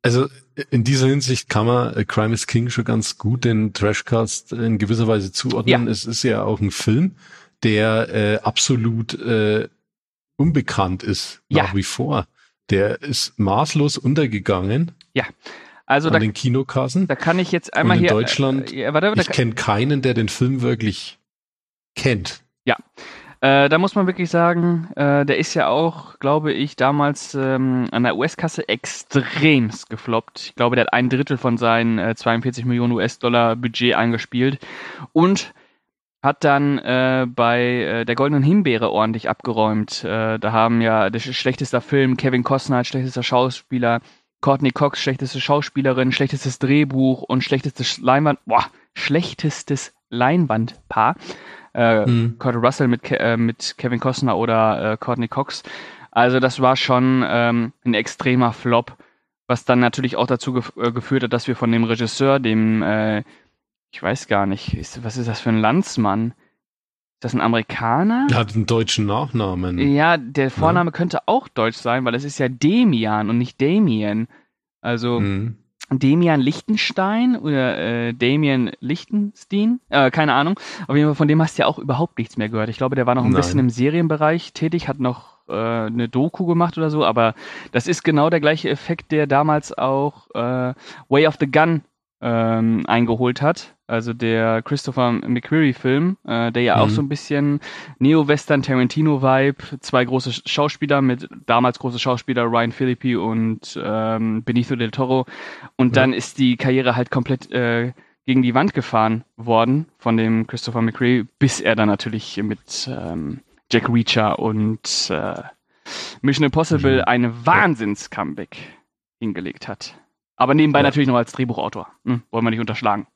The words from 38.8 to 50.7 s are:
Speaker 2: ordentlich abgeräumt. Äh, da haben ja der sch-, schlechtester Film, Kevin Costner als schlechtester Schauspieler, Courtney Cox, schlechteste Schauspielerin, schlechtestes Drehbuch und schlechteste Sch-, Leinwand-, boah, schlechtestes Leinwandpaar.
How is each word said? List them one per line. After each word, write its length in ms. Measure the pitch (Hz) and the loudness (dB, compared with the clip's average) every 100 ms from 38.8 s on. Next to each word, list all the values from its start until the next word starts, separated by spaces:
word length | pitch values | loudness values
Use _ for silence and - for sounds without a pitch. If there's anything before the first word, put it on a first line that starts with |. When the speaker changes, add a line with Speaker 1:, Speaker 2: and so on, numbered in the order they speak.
| 113 | 0
Speaker 2:
ordentlich 400 | 98 110 113 - | 0 0 -2 -4
abgeräumt. 760 | - 120 113 107 107 107 - | -6 -4 0 2 2 -2 -6
Äh, 340 | 101 110 110 113 | -4 -2 -2 -2
da 140 | 107 | 0
haben 300 | 113 113 117 | 2 2 2
ja 260 | 117 110 98 | 2 2 0
der 100 | 113 | -2
sch-, 100 | 135 | -6
schlechtester 480 | 127 139 131 139 123 | -4 -4 -2 -2 -4
Film, 380 | - 143 135 127 | 0 2 2 2
Kevin 240 | 135 127 | 0 0
Costner 320 | 120 135 - 127 | 0 -2 0 -2
als 120 | 123 | 0
schlechtester 340 | 135 127 127 | -4 -6 -6
Schauspieler, 800 | 120 127 127 123 _ 127 120 117 - _ _ _ | 0 2 0 -2 _ -2 0 0 -4 _ _ _
Courtney 280 | - 135 139 | 0 2 2
Cox, 300 | - 143 - | 2 -2 -2
schlechteste 400 | - 131 131 131 | -4 -4 -6 -6
Schauspielerin, 720 | - 147 143 - 139 127 131 | -2 -2 0 -2 0 2 0
schlechtestes 460 | 127 139 139 135 123 | 2 -2 -2 -6 -4
Drehbuch 640 | 131 143 147 131 131 127 | 2 2 2 2 2 0
und 200 | - 127 | -2 -4
schlechteste 420 | - 135 143 - | 0 -2 -2 -6
Sch-, 180 | 123 - | -6 -2
Leinwand-, 380 | 120 135 151 139 | 2 4 2 0
boah, 220 | - 113 - _ _ | 0 0 0 _ _
schlechtestes 1000 | - - 147 175 - 156 - - 139 - _ _ | -10 -2 -2 -2 -4 -6 -6 -6 -6 -6 _ _
Leinwandpaar. 1080 | 120 123 175 151 110 113 | 0 2 2 2 0 -2